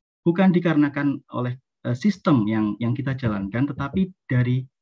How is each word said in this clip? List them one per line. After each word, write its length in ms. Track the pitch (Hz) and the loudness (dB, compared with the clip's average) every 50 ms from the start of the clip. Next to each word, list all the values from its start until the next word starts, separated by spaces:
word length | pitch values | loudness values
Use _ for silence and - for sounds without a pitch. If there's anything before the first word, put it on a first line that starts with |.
| _ _ _ _ _ 170 | _ _ _ _ _ 0
bukan 240 | 170 185 190 190 | 2 4 4 4
dikarenakan 720 | 170 175 170 170 156 147 147 143 143 147 143 143 135 - - _ | 4 4 2 2 2 2 2 2 0 -2 -2 -2 -2 -4 -8 _
oleh, 240 | - 120 123 123 123 - _ _ _ _ - 110 | -8 -6 -4 -4 -6 -8 _ _ _ _ -6 -4
eh, 80 | 120 | -4
sistem 480 | 120 - 214 196 - - 190 151 123 104 104 | 0 0 0 0 0 2 2 2 4 4 2
yang, 240 | 110 110 107 107 104 - 117 | 0 0 0 -2 -2 -2 -2
yang 80 | 113 | -2
kita 240 | 123 123 127 139 131 | -2 -2 -2 -4 -4
jalankan, 560 | 127 - 113 104 101 98 98 95 120 135 139 | -2 -2 -2 -2 -2 -4 -4 -2 -2 -2 -2
tetapi 400 | 135 - 139 139 - 190 190 185 - _ _ - | -2 -6 -8 -4 -2 -2 -2 -2 -4 _ _ -2
dari 400 | 127 123 120 123 127 127 127 - _ _ | 0 0 2 2 0 -2 -4 -6 _ _